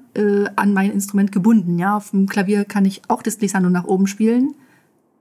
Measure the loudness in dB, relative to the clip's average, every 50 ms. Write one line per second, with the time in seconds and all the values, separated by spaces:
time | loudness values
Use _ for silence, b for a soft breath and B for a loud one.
0 | -8 _ -4 -2 0 2 2 0 0 -2 -2 -2 0 0 2 2 0 0 0 -2
1 | -4 -2 0 0 0 0 0 0 2 4 4 4 2 2 -2 -2 0 0 -2 -2
2 | -4 -2 0 0 0 0 0 -2 -2 0 0 -2 -2 -2 0 0 0 0 0 -2
3 | -4 -4 -4 -4 -4 -6 -6 -4 -4 -2 0 0 2 2 0 0 0 0 0 0
4 | 0 0 0 0 0 0 2 2 0 -2 -4 B B B B B B B B B
5 | B _ _ -4